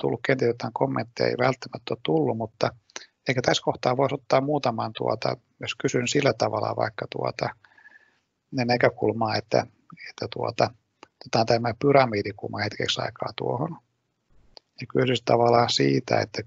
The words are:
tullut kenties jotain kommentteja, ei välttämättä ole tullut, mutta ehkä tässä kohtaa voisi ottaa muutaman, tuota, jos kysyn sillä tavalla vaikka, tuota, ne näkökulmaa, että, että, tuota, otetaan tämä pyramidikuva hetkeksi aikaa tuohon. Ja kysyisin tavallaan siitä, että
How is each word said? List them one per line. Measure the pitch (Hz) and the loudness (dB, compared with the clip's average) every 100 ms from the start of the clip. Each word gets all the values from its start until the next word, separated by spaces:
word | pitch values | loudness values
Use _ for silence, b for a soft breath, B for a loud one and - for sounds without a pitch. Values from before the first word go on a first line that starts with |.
tullut | 139 127 - | -4 -2 -2
kenties | 131 120 | 2 2
jotain | 117 120 | 0 -4
kommentteja, | - 139 131 117 - 120 | -2 -2 -2 -6 -2 -2
ei | 120 | 2
välttämättä | 127 131 - - - | 0 0 -8 -12 -8
ole | - | -6
tullut, | - 160 135 113 | 0 0 0 -2
mutta | 110 - - - _ B B B - | -6 -2 -2 -2 _ B B B -2
ehkä | 127 | 0
tässä | 143 160 | 2 0
kohtaa | - - 123 127 | -2 0 0 2
voisi | 135 143 | 0 -2
ottaa | - 135 | 2 2
muutaman, | 139 147 131 113 113 110 | 2 0 0 -2 -6 -4
tuota, | - 113 127 123 _ - | -2 -2 -2 -4 _ -14
jos | 127 - | -10 -4
kysyn | 135 127 123 | 0 0 0
sillä | 147 135 | 2 2
tavalla | 113 110 107 110 113 | 2 0 0 -2 -2
vaikka, | 110 - - | -2 -4 -8
tuota, | - 62 - - - b b b b b b b _ _ | -6 -6 -4 -6 -6 b b b b b b b _ _
ne | 135 120 | -4 0
näkökulmaa, | 120 120 - 110 110 110 107 | 2 2 2 -2 0 -2 -2
että, | - 123 113 _ _ - - | 0 0 -2 _ _ -20 -18
että, | - 113 | -10 -8
tuota, | - 117 117 113 - _ _ - _ | -6 -6 0 0 0 _ _ -20 _
otetaan | - 120 113 | -4 0 2
tämä | 117 117 110 | 2 0 0
pyramidikuva | 143 139 123 104 101 101 110 110 | 4 4 4 2 -4 -6 -10 -4
hetkeksi | 104 - - - | -6 -4 -4 -2
aikaa | - - - - | -4 -6 -8 -6
tuohon. | - 127 165 160 _ _ _ _ _ _ _ - _ - | -4 -2 -4 -8 _ _ _ _ _ _ _ -20 _ -16
Ja | 120 | -4
kysyisin | 135 127 123 - | 0 0 0 2
tavallaan | 117 117 117 120 | 4 6 6 4
siitä, | - 139 135 - 113 | 2 2 2 2 0
että | 104 - | 0 -6